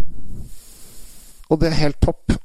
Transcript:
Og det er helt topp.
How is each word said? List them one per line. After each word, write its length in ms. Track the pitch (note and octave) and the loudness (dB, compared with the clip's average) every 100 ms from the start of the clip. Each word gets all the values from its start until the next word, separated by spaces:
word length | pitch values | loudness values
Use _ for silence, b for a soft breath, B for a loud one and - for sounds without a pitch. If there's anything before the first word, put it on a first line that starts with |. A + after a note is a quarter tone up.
| - B B B B B B B B B B B B B - | 6 B B B B B B B B B B B B B -4
Og 100 | D#3+ | 0
det 80 | E3 | 0
er 120 | D#3 | 2
helt 180 | D3+ - | 0 2
topp. 360 | - - - - | 0 -2 -2 -2